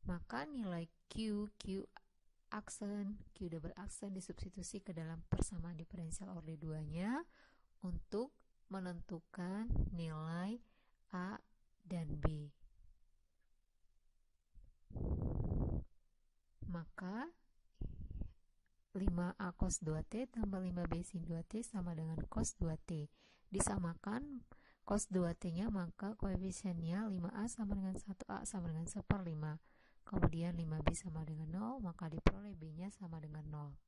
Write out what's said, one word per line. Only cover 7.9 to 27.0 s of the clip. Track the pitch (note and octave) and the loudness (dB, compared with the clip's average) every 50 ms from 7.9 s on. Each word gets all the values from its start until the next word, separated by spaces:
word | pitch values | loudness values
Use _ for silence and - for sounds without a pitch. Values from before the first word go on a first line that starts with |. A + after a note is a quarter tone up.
| F3 E3+ - - - G#3 B3 C#4+ - - - _ _ _ - - | -2 -2 -2 0 0 0 0 -2 -6 -18 -20 _ _ _ -12 -6
menentukan | F#3 F#3+ F#3 F3+ F3+ E3+ - - F#3 E3 - _ - - F3 F3+ F#3+ G#3 A3 A#3+ - - - - | -6 -4 -2 -2 -4 -4 -4 -4 -6 -6 -6 _ -6 -4 -2 0 0 0 2 4 6 6 6 4
nilai | - E3+ E3 D#3+ D#3 D#3 D#3 D#3+ E3 E3+ F3+ G3 A3+ B3 - - _ _ _ _ - _ _ _ - | 2 -2 -2 -2 -2 -4 -4 -2 -2 0 0 -2 -2 -4 -8 -16 _ _ _ _ -20 _ _ _ -4
A | F3+ F3+ F#3+ G#3+ - - - - _ - _ _ _ - | -4 -2 -2 -4 -8 -10 -16 -20 _ -20 _ _ _ -8
dan | F3 F3+ E3+ E3 D3 D3 D3 C#3+ | -4 -2 -2 0 0 0 4 4
B. | D#3+ D#3 D3+ D3 D3 - _ - - - - - - - - - - - _ _ _ _ _ _ _ - _ _ _ _ _ _ - _ _ _ - _ _ _ _ _ _ _ _ _ - - - - _ - - - - - - - - - - - - - - - - - - - - - - - - _ - _ _ _ _ _ _ _ _ _ - - - | 4 4 4 -6 -8 -12 _ -20 -20 -20 -20 -20 -20 -20 -20 -20 -20 -20 _ _ _ _ _ _ _ -20 _ _ _ _ _ _ -20 _ _ _ -20 _ _ _ _ _ _ _ _ _ -20 -20 -20 -20 _ -14 -6 -2 0 2 2 2 4 2 2 2 2 2 2 4 4 4 4 4 2 0 -2 -12 -20 _ -20 _ _ _ _ _ _ _ _ _ -8 -6 -2
Maka | F3 E3+ E3 - - - F#3 F3+ G3 A3+ C#4 E4+ E4+ - - _ _ - _ - _ _ - - - - - - - - - - - - - _ _ _ _ _ _ _ _ _ _ | -2 -2 -4 -6 -8 -6 -4 -4 -2 -2 -4 -6 -8 -14 -20 _ _ -20 _ -20 _ _ -4 -4 -4 -4 -6 -6 -2 -2 -2 -4 -4 -12 -20 _ _ _ _ _ _ _ _ _ _
lima | F#3+ F#3 G3 F3 E3+ F3 F3+ - | 4 4 6 6 6 2 0 0
A | - G3+ F#3 F3+ | 0 -2 -2 2
cos | - - F#3 F3 - - | 2 2 4 4 2 0
dua | D#3 D#3 D#3 D#3 | 0 0 0 0
T | - - A3 C4 C4 | -2 -2 -4 -4 -4
tambah | - A#3 A3 G3+ F#3+ F#3+ F#3 | -2 0 0 0 0 0 0
lima | F3+ F3 F3 F3 | 0 0 2 2
B | E3+ E3 E3+ F3+ | 2 2 0 -2
sin | - - F3 E3 | -2 -4 -4 -2
dua | E3 E3+ E3 E3+ | -2 -2 -4 -4
T | - - G#3+ A#3+ | -4 -4 -4 -4
sama | - - G3+ F3+ F3 E3+ | -2 -2 -2 -2 -2 -2
dengan | D#3 D#3+ D#3+ D#3+ D#3+ E3 - | -2 -2 -2 0 -2 -2 -2
cos | - A3 A3+ - - | 0 0 0 0 2
dua | - F3 E3 D#3 - | 2 2 2 2 -2
T. | - - E3+ D#3 D3 D3 - _ - - - - - - | -4 -4 -2 -2 -2 -6 -10 _ -20 -20 -20 -20 -14 -4
Disamakan | - G3 - - G3+ G3 F3+ E3+ E3+ - - G3+ G#3 A#3+ C#4+ D4 C#4 B3 - - - - - - - _ - | 0 2 2 4 2 2 0 0 -2 -2 -4 -2 -2 -2 -2 -4 -6 -8 -10 -12 -20 -20 -20 -20 -20 _ -2
cos | - G3+ G#3 - - | 0 0 0 2 2
dua | F#3 F#3 F3 E3+ E3+ | 2 2 4 2 0
T-nya, | - - F3+ E3 E3+ G3+ A#3 G#3+ | -2 -2 -2 0 0 0 2 2
maka | F#3+ F3+ E3+ - - - G3 G#3+ | 0 -2 -2 -4 -6 -4 -6 -2
koefisiennya | - - G3+ F#3 F3+ F#3 F#3+ F#3+ - - F#3+ F3 E3 E3 E3 F3 G3 | 0 0 2 2 2 0 0 -2 -2 -2 -2 0 2 2 2 2 2